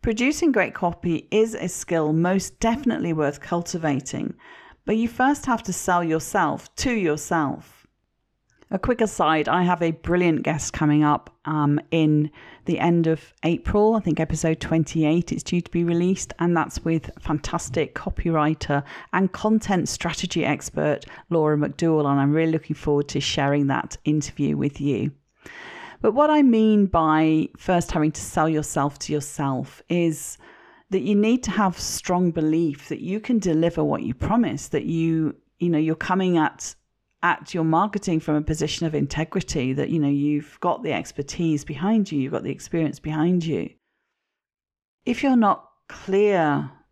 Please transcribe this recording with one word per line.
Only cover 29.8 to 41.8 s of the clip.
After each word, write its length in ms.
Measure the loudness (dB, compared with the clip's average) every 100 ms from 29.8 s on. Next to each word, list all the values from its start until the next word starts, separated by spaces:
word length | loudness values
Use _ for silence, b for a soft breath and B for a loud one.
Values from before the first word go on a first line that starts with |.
| _
is 500 | 0 0 0 -8 -16 B B B B B
that 120 | -2
you 120 | 2
need 300 | 2 4 2
to 80 | 0
have 260 | 0 0 0
strong 540 | -8 -8 -2 2 2
belief 560 | 0 0 2 0 -4 -10
that 120 | -10
you 200 | -6 -6
can 180 | 0 0
deliver 460 | 2 2 2 0
what 180 | -2 -2
you 100 | -4
promise, 560 | -4 0 0 0 -2 -4
that 180 | -4 -2
you, 500 | -2 0 0 -2 -4 _ _
you 100 | 0
know, 80 | 2
you're 160 | 0
coming 420 | -2 0 0 2 2
at, 380 | 2 -2 -16 -16 _ _ _ _
at 320 | 0 0 -4
your 100 | -2
marketing 560 | 2 2 2 -2 -2 -2
from 160 | 0 -2
a 60 |
position 440 | 0 -2 -2 -2 -2
of 80 |
integrity, 800 | -2 -2 -2 -4 -4 -4 -4 -2
that, 160 | -2 -2
you 100 | 0
know, 80 | 0
you've 540 | 0 0 -2 -6 -6
got 220 | -4 -2
the 100 | -2
expertise 720 | -4 -6 -10 -10 -2 0 0
behind 480 | -4 -6